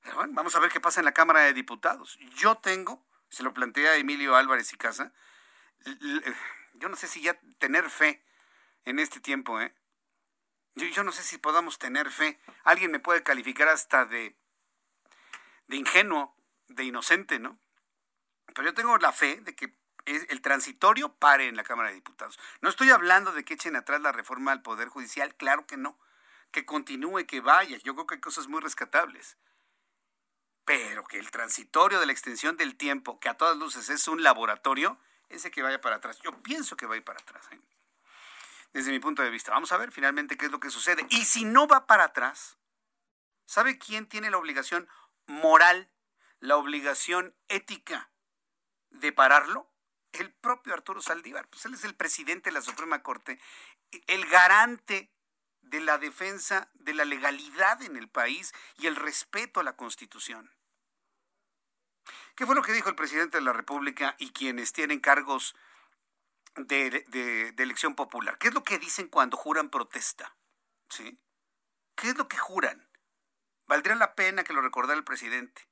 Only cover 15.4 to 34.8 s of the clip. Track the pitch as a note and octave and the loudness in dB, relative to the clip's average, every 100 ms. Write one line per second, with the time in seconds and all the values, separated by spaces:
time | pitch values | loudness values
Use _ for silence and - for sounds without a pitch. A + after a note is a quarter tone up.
15.4 | - _ _ C#3 C3+ F3+ G3+ D#3+ C#3 _ | -20 _ _ -4 2 4 4 0 -2 _
16.4 | _ _ _ B2 C3 A#2+ - E3+ G3 C3+ | _ _ _ -10 -8 -4 0 0 0 -6
17.4 | A#2+ - _ _ _ _ _ _ _ _ | -6 -14 _ _ _ _ _ _ _ _
18.4 | - - C#3+ E3+ A#3 A#3 E3 - D3 C#3+ | -16 -6 -4 -2 2 4 4 4 0 0
19.4 | G#3 - B2+ _ _ _ - D3 F3 C3+ | -10 -14 -16 _ _ _ -6 -6 -4 -6
20.4 | C#3+ C#3 C#3+ - F#3 A3+ D4 _ D3 C#3 | -2 -2 -2 2 4 4 0 _ 6 6
21.4 | C3 A2+ G#2+ A#2+ A2 F#2+ - _ - - | 4 -4 -6 -4 -4 -6 -18 _ -16 -14
22.4 | - - F3 - C4 B3 F3 F#3 G3 D#3 | -20 -4 -2 4 8 8 8 4 4 -6
23.4 | - D#3 E3+ C#3 - C#3+ D3 A#2+ - B2+ | -8 -8 -6 -6 -2 -2 0 -4 -8 -6
24.4 | C3+ C3+ - A2 B2 C3+ A#2+ - C#3 - | -2 -2 -4 -8 -8 -10 -12 -6 -6 -4
25.4 | C#3 C#3+ D3 C#3 C#3 - _ _ _ _ | 0 0 -2 -10 -10 -12 _ _ _ _
26.4 | _ - C3+ D3 C3+ C3 D#3 F#3+ D3+ C3+ | _ -8 -4 -6 -6 -8 -6 -6 -6 -4
27.4 | B2 D#3 F#3+ A#2+ - C3+ E3 D3+ D#3+ D3+ | 6 6 4 -6 -10 -10 -8 -10 -8 -8
28.4 | C#3 D#3 D#3 - - D3 E3 - - - | -6 -6 -6 -10 -2 0 0 -6 -20 -20
29.4 | _ _ _ _ _ _ _ _ _ _ | _ _ _ _ _ _ _ _ _ _
30.4 | _ _ - C#3 A2+ G#2+ - - G#2+ A#2 | _ _ -2 -2 -2 -10 -12 -14 -12 -10
31.4 | A#2 - - D#3+ F#3+ G3 D#3 B2+ - A#2 | -6 -8 -2 4 4 4 0 -2 -6 -4
32.4 | D3+ E3 D3+ B2 D3 C#3 B2+ A#2 - A#2+ | -4 -2 -4 -4 -4 -4 -6 -6 -6 0
33.4 | E3 D#3+ D#3 B2+ A2+ C#3+ - D#3+ D#3 A#2+ | 2 2 -4 -8 -6 -4 -2 4 6 6
34.4 | A2+ G#2 C3+ C3+ | 2 -2 0 0